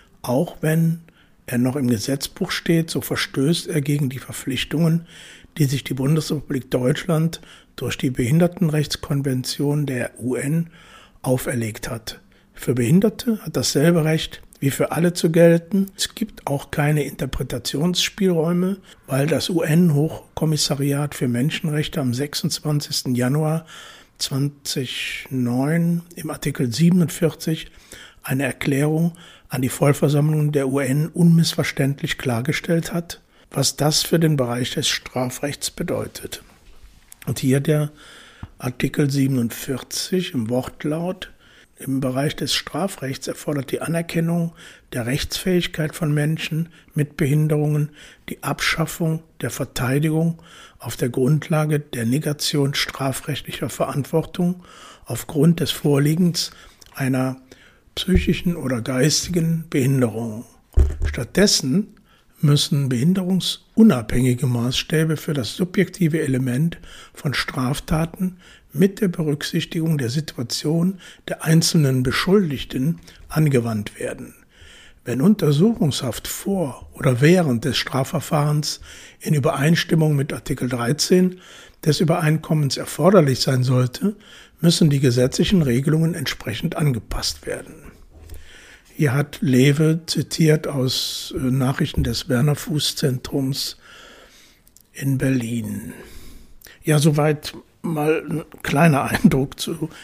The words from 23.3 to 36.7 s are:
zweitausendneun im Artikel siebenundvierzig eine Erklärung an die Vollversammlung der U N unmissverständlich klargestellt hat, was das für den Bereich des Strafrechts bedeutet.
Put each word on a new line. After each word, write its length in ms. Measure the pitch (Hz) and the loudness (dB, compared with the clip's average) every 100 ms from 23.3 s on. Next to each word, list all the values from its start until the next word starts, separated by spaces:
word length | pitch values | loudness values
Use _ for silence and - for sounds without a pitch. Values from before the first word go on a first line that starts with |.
| 147 156 160 165 - - - - - | 0 0 -2 -6 -16 -20 -20 -20 -10
zweitausendneun 1800 | - 135 143 - - 147 127 - - - - 131 120 123 143 170 170 170 170 - | -4 -2 -2 -4 -8 -6 -6 -6 -8 -10 -8 -4 -2 0 0 0 0 0 -4 -10
im 140 | 156 | -10
Artikel 440 | - 151 143 127 | -6 -4 -2 -2
siebenundvierzig 1000 | 113 170 180 165 - 160 - - 160 - - - - - - | 2 4 4 2 0 -2 -2 -4 -6 -8 -20 -20 -20 -20 -16
eine 220 | - 135 | -4 -2
Erklärung 680 | 135 - - 135 151 156 170 - - - - | -2 -4 -2 0 0 0 -2 -4 -14 -20 -8
an 140 | 131 | -4
die 80 | 127 | -4
Vollversammlung 840 | - 143 135 147 147 151 156 151 | 2 2 4 2 2 2 2 0
der 160 | 147 135 | 0 0
U 120 | 139 | 0
N 280 | 127 143 165 | 0 0 0
unmissverständlich 1080 | 175 170 165 160 - - - 139 143 156 - | 4 6 6 4 0 -2 0 0 -2 -6 -4
klargestellt 760 | 131 117 127 - - 165 - | -2 -2 -2 -2 0 0 0
hat, 280 | 175 170 - _ _ _ | -4 -6 -12 _ _ _
was 280 | 143 135 - | -2 -2 0
das 260 | 151 151 | 0 2
für 160 | - 170 | 2 4
den 160 | 160 147 | 4 2
Bereich 380 | 120 123 127 | 0 -2 -4
des 160 | - - | -2 -2
Strafrechts 840 | - - 123 127 - 143 - - | -4 -6 -4 -4 -4 -6 -6 -8
bedeutet. 720 | - 175 107 - - - - - - - | -6 -4 -4 -6 -10 -14 -14 -18 -20 -20